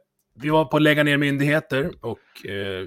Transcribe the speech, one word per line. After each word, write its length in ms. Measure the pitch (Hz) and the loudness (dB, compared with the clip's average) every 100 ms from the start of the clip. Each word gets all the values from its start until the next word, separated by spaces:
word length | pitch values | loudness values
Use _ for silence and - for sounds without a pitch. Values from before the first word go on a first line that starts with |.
| _ _ _ | _ _ _
vi 140 | - 147 | -8 0
var 140 | 156 | 2
på 120 | 156 151 | 2 2
att 60 | |
lägga 200 | 151 147 | 4 4
ner 140 | 147 143 | 2 2
myndigheter 760 | 147 139 143 151 - 135 151 - | 0 0 0 0 -2 -4 -4 -6
och, 460 | 120 107 _ - - | -10 -10 _ -16 -10
eh, 400 | 98 98 92 | -8 -6 -8